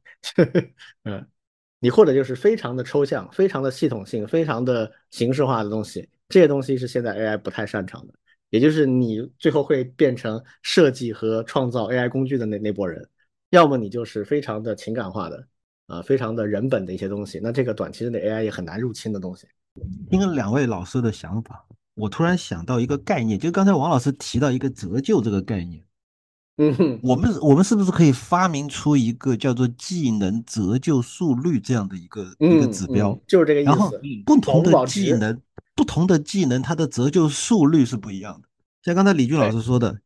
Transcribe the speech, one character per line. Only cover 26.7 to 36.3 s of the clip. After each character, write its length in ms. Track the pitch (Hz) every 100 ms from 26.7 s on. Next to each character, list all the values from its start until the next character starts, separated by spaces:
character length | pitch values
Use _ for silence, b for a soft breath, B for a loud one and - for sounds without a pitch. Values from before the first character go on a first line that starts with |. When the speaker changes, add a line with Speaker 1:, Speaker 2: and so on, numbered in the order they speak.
| 131
Speaker 1:
哼。 240 | 165 117
Speaker 2:
我 120 | 127 127
们， 240 | 220 180
我 120 | 151
们 100 | 139
是 120 | 196 214
不 80 | 190
是 60 |
可 120 | 180
以 80 | 160
发 360 | 127 - 175 185
明 200 | 147 143
出 300 | - 147 147
一 160 | 113
个 240 | 120 135 117
叫 160 | 139
做 140 | 123 127
技 420 | 120 - 180 139
能 340 | 110 98 110
折 340 | 117 110 95 120
旧 220 | 131 139
速 340 | 123 - 175 123
率 240 | 160 139
这 160 | - 123
样 120 | 98
的 80 | 95
一 120 | 87
个， 280 | 107 92 -
Speaker 1:
嗯， 180 | 156 160
Speaker 2:
一 20 |
个 80 | 135
指 140 | 98 92
标？ 240 | 123 101
Speaker 1:
嗯， 100 | - -
就 120 | 190
是 60 | 156
这 80 |
个 80 | 147
意 20 | 143
思。 40 |
Speaker 2:
然 80 | 151
后 120 | 202 107 143 113 101
不 160 | 294
同 220 | - 165
的 220 | 175 147 127
技 240 | 160 196
能， 80 | 117
Speaker 1:
保 80 | 107
不 0 |
保 60 |
值？ 80 | 117 _ - - -
Speaker 2:
不 100 | 294
同 200 | - 185
的 140 | 165
技 240 | 147